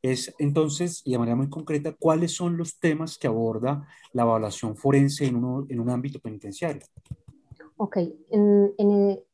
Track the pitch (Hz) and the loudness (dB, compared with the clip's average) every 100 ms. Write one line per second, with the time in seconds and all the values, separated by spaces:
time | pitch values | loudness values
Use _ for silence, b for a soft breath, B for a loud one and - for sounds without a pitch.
0 | 131 127 - - 147 147 156 143 175 170 | -2 -2 -6 -4 0 2 0 -2 -6 -6
1 | - 123 117 120 139 151 151 151 151 156 | -4 -2 0 0 -2 -6 -4 -4 -4 -2
2 | 160 160 170 - 175 170 165 - 170 156 | 2 2 0 -2 -4 -4 -6 -2 -2 0
3 | 160 - 139 113 113 110 123 143 143 B | -4 -4 -2 0 -2 -2 -2 -4 -8 B
4 | B 123 117 113 107 95 113 107 139 139 | B 0 2 2 0 -6 -8 -2 2 4
5 | 139 143 139 123 123 131 139 127 117 123 | 4 2 -2 0 -2 -4 -6 -4 -2 -2
6 | 135 139 113 107 104 98 170 101 - - | -4 -10 -12 -12 -14 -8 -6 -6 -14 -20
7 | _ - - _ _ - B _ 202 202 | _ -18 -18 _ _ -20 B _ -4 -2
8 | 170 - _ 214 208 202 202 202 202 202 | -4 -6 _ 4 6 6 4 4 2 4
9 | 202 190 _ | 4 0 _